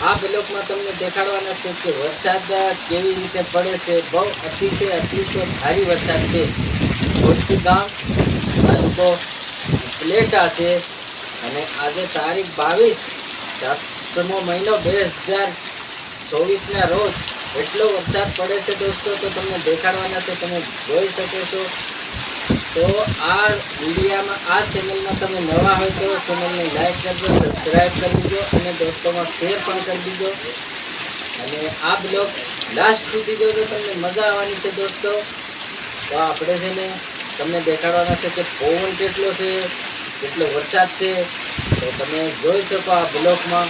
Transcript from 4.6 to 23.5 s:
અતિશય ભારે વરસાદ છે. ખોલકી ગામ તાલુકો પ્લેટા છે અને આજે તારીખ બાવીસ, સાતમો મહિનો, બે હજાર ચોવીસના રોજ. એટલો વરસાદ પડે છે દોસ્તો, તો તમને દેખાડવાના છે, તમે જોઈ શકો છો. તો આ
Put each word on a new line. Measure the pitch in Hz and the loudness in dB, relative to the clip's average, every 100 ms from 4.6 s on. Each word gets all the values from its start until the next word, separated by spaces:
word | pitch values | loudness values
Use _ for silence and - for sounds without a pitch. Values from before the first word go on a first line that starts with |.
| 196 - 196 | 0 0 0
અતિશય | 175 160 - - - - - | 0 0 0 0 0 -2 0
ભારે | - 196 | 0 2
વરસાદ | 190 170 - - - | 2 2 2 2 2
છે. | 170 147 - - - - - - - | 2 2 0 0 2 0 2 0 4
ખોલકી | - 165 - - | 4 4 2 2
ગામ | 180 190 202 - - - - - - - - | 4 2 2 -4 -2 0 2 0 0 2 4
તાલુકો | - - - 180 175 - - - - - - - - | 4 2 4 4 4 -2 -4 -4 -4 -2 -2 -2 -2
પ્લેટા | 156 202 214 202 175 | 2 4 4 4 2
છે | - 170 175 - - - - - - | 2 2 2 0 -4 -4 -4 -6 -4
અને | 117 135 156 - | -4 -2 -4 -2
આજે | 143 156 180 | -2 -2 -2
તારીખ | 165 156 185 185 160 | -2 0 0 -2 0
બાવીસ, | 156 175 233 - - - - - - - | 2 6 6 4 -4 -4 -6 -6 -4 -4
સાતમો | 165 - - - - - 175 190 180 | -2 -2 -4 -6 -4 -2 0 0 0
મહિનો, | 175 202 214 | 0 2 2
બે | 165 196 180 - - | 2 2 2 -2 0
હજાર | 196 196 - - - - - - - - | 0 0 -2 -4 -4 -4 -6 -6 -6 -4
ચોવીસના | 151 175 196 - 196 180 | 0 2 2 0 0 2
રોજ. | 180 208 - - - - - | 2 2 0 -2 -2 -2 -2
એટલો | 147 208 220 | 0 2 4
વરસાદ | 190 170 202 202 - | 2 0 0 0 0
પડે | 185 196 | 0 0
છે | 190 196 | 0 0
દોસ્તો, | 196 190 208 | 0 0 -2
તો | 202 196 | -2 -2
તમને | 180 190 180 156 | -2 -2 0 0
દેખાડવાના | 160 185 185 185 185 | 2 2 0 0 -2
છે, | 180 175 | -2 -2
તમે | 175 175 | -2 -2
જોઈ | 165 - - 156 190 | -4 -4 0 2 2
શકો | 180 180 190 180 | 0 -2 -2 -2
છો. | 190 185 - - - - - - - - - - | -2 -2 -4 -4 -4 -6 -4 -4 -4 0 0 0
તો | 160 175 202 214 - | 2 4 4 2 0
આ | 160 185 214 | 2 4 4